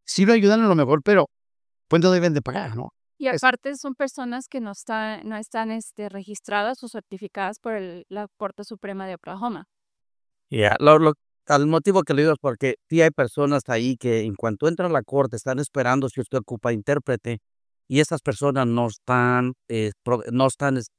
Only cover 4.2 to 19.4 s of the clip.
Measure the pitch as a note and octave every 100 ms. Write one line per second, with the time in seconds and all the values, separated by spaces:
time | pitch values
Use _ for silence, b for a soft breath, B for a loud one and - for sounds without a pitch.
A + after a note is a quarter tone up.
4.2 | B3 B3 - C4 A3 G3 - A3 A3 G#3
5.2 | G#3+ G#3+ A3 A3+ A3 A3+ - - G#3 G3
6.2 | G3 G3+ - G3+ G#3+ C4 A#3+ A3 - F#3+
7.2 | G3+ G3+ F#3+ G#3+ A#3 A3 F#3 F3 - G3
8.2 | G#3 _ G3+ G3 G3+ G#3+ G3+ F#3+ F#3+ F3
9.2 | - F#3+ A#3+ E3+ - _ _ _ _ _
10.2 | _ _ _ A#2 G#2 - D3 D#3 D#3+ D3+
11.2 | _ _ - C#3+ D3 D#3+ G3+ F#3+ D#3 C#3+
12.2 | D#3 D3 C#3+ A2+ C3+ A2+ _ D#3+ D#3+ -
13.2 | B2 - C#3+ C#3+ - A2+ B2 B2+ B2 A2+
14.2 | A2 G2 A2+ G#2 D#3 E3+ F3+ D3+ - C#3
15.2 | C3 A2+ - C3 C#3+ C#3+ B2 C3+ C3 -
16.2 | A#2 C3 - A#2 B2 A2+ G2+ C#3+ - A#2+
17.2 | A#2+ A2+ - _ _ _ - C3+ D3+ D3+
18.2 | - A#2 C#3+ C3+ A#2+ A#2 A#2+ - - B2
19.2 | B2 B2